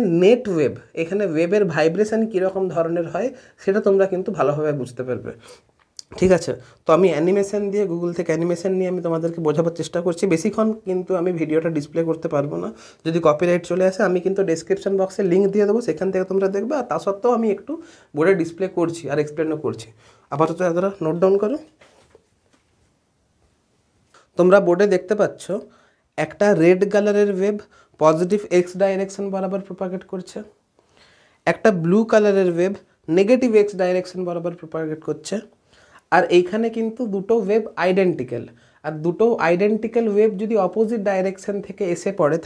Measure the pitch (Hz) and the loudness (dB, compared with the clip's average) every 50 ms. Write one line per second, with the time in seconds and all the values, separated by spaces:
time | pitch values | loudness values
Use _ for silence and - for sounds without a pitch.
0 | 240 180 165 170 180 202 247 240 - 208 180 160 147 - 143 - - _ - 165 | 4 4 4 4 6 6 6 4 2 -2 0 0 0 0 -2 -6 -16 _ -8 -6
1 | 165 165 190 208 208 180 156 160 175 175 202 214 202 170 143 151 156 165 165 190 | -6 -4 -2 -2 -2 0 0 0 0 2 2 2 2 2 2 2 2 2 2 0
2 | 214 214 220 220 220 220 190 180 185 190 185 190 190 180 156 170 165 165 170 175 | 0 0 0 -2 -2 0 0 0 -2 0 -2 -2 -4 -2 0 -2 -2 -2 -2 -4
3 | 165 160 - 175 220 269 269 - - - _ - - 196 196 220 214 202 196 196 | -4 -4 -4 -4 -4 -6 -6 -10 -20 -20 _ -6 -2 -2 0 2 2 2 4 4
4 | 196 190 - 190 190 - 190 160 131 139 147 151 151 151 147 139 120 123 - - | 2 2 0 -4 -4 -4 -2 0 0 0 0 0 0 -2 -2 -2 -6 -8 -8 -8
5 | 123 127 123 104 104 - - - - - - - _ _ _ _ _ _ _ - | -6 -6 -6 -8 -8 -12 -14 -16 -18 -20 -20 -20 _ _ _ _ _ _ _ -20
6 | - - - - 180 190 180 170 - 139 123 - - - - _ _ - 160 160 | -20 -12 -4 0 2 4 4 2 0 -4 -8 -8 -10 -20 -20 _ _ 2 4 4
7 | 190 180 151 143 165 180 196 202 196 196 214 208 208 196 196 208 202 185 170 170 | 4 4 2 2 0 2 2 0 0 -2 -2 -4 -4 -2 -2 -2 -2 -2 -4 -4
8 | 175 175 175 180 170 - 160 160 170 175 175 170 196 190 190 185 185 180 185 180 | -4 -6 -4 -4 -4 -2 -2 -2 0 -2 -2 -2 -2 -2 -2 0 -2 -2 -4 -4
9 | 170 170 165 160 165 165 165 170 160 151 151 160 165 170 165 - 151 - - 170 | -4 -2 -2 -2 -2 -4 -4 -2 -2 0 0 0 0 -2 -2 -6 -8 -6 -4 -4
10 | 170 180 165 - 208 190 160 165 - 214 208 226 220 220 220 220 - 190 185 185 | -2 -2 -2 0 0 0 0 0 0 -2 0 0 0 0 -2 -4 -4 -4 -4 -4
11 | 180 - 190 175 170 180 175 165 160 156 156 160 165 170 160 147 143 - - 165 | -2 -2 -2 -2 0 -2 -2 -2 -2 0 0 0 0 0 -2 -4 -6 -4 -4 -4
12 | 165 165 156 160 - 165 156 143 143 147 165 170 175 - - - - - - _ | -2 -2 -2 -4 -4 -4 -2 -2 -2 -2 -4 -6 -8 -8 -10 -14 -20 -20 -16 _
13 | - 160 165 170 165 156 151 151 180 175 175 175 175 - 175 185 185 190 185 - | -4 -2 0 2 4 2 2 4 2 2 0 0 -2 -2 -2 0 0 0 2 0
14 | 214 180 180 175 170 190 196 202 185 165 165 160 - - 185 - - 196 196 190 | 0 0 0 0 0 -2 0 0 0 0 -2 -2 -2 -4 -4 -2 -2 -2 0 0
15 | 190 190 - - 202 180 175 190 202 190 185 214 208 196 208 240 240 - 156 156 | -2 -2 -2 -2 0 2 2 2 2 2 2 2 2 2 2 0 0 -2 -4 -4
16 | 190 190 190 190 185 190 190 196 196 190 196 202 226 240 311 277 - - 147 160 | -2 -2 -2 -2 -2 -2 0 0 0 0 -2 -2 -4 -2 -4 -4 -2 -4 -4 -4
17 | - 202 196 202 - 240 247 226 226 220 190 - - - 311 320 - - - - | -2 -4 -4 0 0 0 2 2 2 0 -2 -4 -6 -10 -12 -12 -12 -18 -20 -20
18 | _ _ - 147 160 190 190 170 160 - - - 185 185 - 185 165 165 - - | _ _ -2 0 2 2 2 2 0 -4 -4 -6 -6 -4 -2 -2 -2 -2 -4 -6
19 | - - 147 151 147 147 - 165 156 156 156 151 - 117 107 - - - - _ | -8 -4 -2 -2 -2 -2 -4 -4 -4 -4 -4 -4 -4 -6 -6 -8 -12 -18 -20 _
20 | _ _ _ _ _ - 135 147 160 160 165 170 185 175 165 175 190 196 196 - | _ _ _ _ _ -6 0 0 0 0 0 -2 -2 -2 0 0 -2 -4 -4 -4
21 | 170 156 160 170 180 190 196 196 214 214 277 302 - - _ _ - _ _ _ | -4 -4 0 2 2 2 2 2 0 -2 -4 -6 -10 -14 _ _ -20 _ _ _
22 | _ _ _ _ _ _ _ _ _ _ _ _ _ _ _ _ _ _ _ _ | _ _ _ _ _ _ _ _ _ _ _ _ _ _ _ _ _ _ _ _
23 | _ _ _ _ _ _ _ _ _ _ _ _ _ _ _ _ _ _ _ _ | _ _ _ _ _ _ _ _ _ _ _ _ _ _ _ _ _ _ _ _
24 | _ _ _ _ _ _ _ - 175 - 143 202 - 175 175 180 208 202 180 180 | _ _ _ _ _ _ _ 2 4 6 6 6 6 4 2 2 2 2 2 0
25 | - - 208 214 185 - - - - - 185 233 - - _ _ _ _ _ _ | 0 -2 0 0 0 -2 -2 -8 -10 -8 -8 -8 -10 -12 _ _ _ _ _ _
26 | _ _ - - 156 151 - - 202 208 202 160 160 175 185 185 208 190 208 202 | _ _ -8 -6 -6 -6 -2 0 2 4 4 6 6 4 4 4 2 2 2 2
27 | 208 208 202 208 208 202 196 185 196 208 208 208 - _ _ _ _ _ _ - | 2 2 2 2 2 2 0 -2 -2 -2 -2 -4 -8 _ _ _ _ _ _ 2
28 | 151 156 160 160 185 175 208 208 - - 175 180 175 180 - 180 196 196 190 190 | 4 4 4 4 2 0 0 -2 0 2 2 2 2 0 0 0 0 0 0 -2
29 | 196 196 - - 202 196 190 190 190 185 196 196 190 - 180 - 196 180 185 185 | -4 -6 -6 -8 -8 -6 -4 -4 -4 -4 -4 -6 -8 -8 -10 -10 -8 -8 -8 -10
30 | - - 196 190 185 - - 208 208 - _ _ _ _ _ _ _ _ _ _ | -10 -10 -12 -12 -12 -12 -14 -16 -16 -16 _ _ _ _ _ _ _ _ _ _
31 | _ _ _ _ _ _ _ _ - 165 170 - - 220 196 170 160 170 190 220 | _ _ _ _ _ _ _ _ -2 -2 0 2 4 2 2 2 2 2 4 2
32 | 226 220 226 214 208 208 196 196 190 180 170 170 180 196 202 - - _ _ _ | 4 4 4 4 4 4 4 4 2 2 2 0 0 0 -2 -6 -14 _ _ _
33 | _ - 160 185 202 202 254 254 262 240 214 208 202 208 185 180 185 180 185 185 | _ 0 2 2 4 4 4 4 4 4 4 4 4 2 0 -2 0 0 0 -2
34 | 180 - - 185 185 175 175 170 165 175 170 - 165 156 - 160 160 156 156 156 | -4 -6 -8 -8 -6 -6 -6 -6 -6 -8 -8 -10 -14 -10 -8 -6 -6 -6 -8 -8
35 | - 151 151 151 - - 190 220 - - _ _ _ _ _ _ _ _ - - | -6 -8 -8 -8 -6 -8 -8 -8 -8 -12 _ _ _ _ _ _ _ _ -20 -16
36 | _ - 156 185 - - 175 175 180 180 208 220 233 226 226 226 220 220 220 - | _ 2 2 2 4 6 4 4 4 2 -2 -2 -2 -2 -2 -4 -4 -4 -4 -6
37 | 254 208 190 196 190 214 226 233 190 190 208 226 220 - - 156 170 185 185 190 | -6 -4 -4 -4 -2 0 0 0 0 0 0 -2 -2 -4 -4 -2 0 0 2 2
38 | 190 180 156 - 123 123 120 113 95 - - _ _ _ _ _ - 156 156 156 | 2 2 0 -2 -6 -8 -8 -8 -10 -12 -16 _ _ _ _ _ -10 -10 -8 -4
39 | 156 175 165 165 220 233 226 - 156 165 175 175 202 208 220 214 226 226 - 233 | -4 -2 0 2 2 2 2 2 2 2 2 2 2 0 0 0 -2 -2 -2 0
40 | 233 214 196 208 220 220 196 185 220 208 233 202 185 180 - 220 226 208 240 214 | 0 0 2 2 2 2 2 -2 -4 -2 0 0 0 0 0 0 0 0 -2 -2
41 | 190 202 190 190 185 196 190 - - 208 202 202 190 - 190 - 202 175 175 170 | -2 -2 0 0 -2 -2 -4 -6 -8 -8 -8 -8 -8 -10 -8 -6 -4 -4 -4 -4
42 | - 202 190 - 160 143 160 160 - | -4 -4 -2 0 2 2 2 0 0